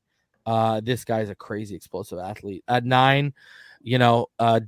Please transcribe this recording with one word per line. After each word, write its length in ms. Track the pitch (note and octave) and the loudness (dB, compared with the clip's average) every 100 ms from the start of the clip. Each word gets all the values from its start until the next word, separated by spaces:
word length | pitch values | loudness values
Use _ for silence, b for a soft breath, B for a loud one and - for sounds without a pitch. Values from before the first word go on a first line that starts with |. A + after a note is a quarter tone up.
| _ _ _ _ | _ _ _ _
Uh, 380 | A2+ A2+ A2+ A2 | -2 0 0 -2
this 220 | A2 A#2+ - | -4 -6 -2
guy's 240 | A2+ G#2 | -4 -4
a 60 | G2 | -10
crazy 400 | - G#2+ G#2 F2 | -10 -10 -10 -14
explosive 420 | - F#2 G2+ F2+ | -12 -12 -10 -10
athlete. 460 | F#2 A2 G2+ F#2+ - | -10 -12 -12 -12 -4
At 160 | B2 | -2
nine, 500 | B2 B2+ C3+ C#3 C#3+ - B B B B | 2 4 6 4 0 -6 B B B B
you 200 | A2+ B2+ | -2 4
know, 280 | A#2+ A#2 - - | 4 4 0 0
uh, 200 | A#2 A2 | 2 2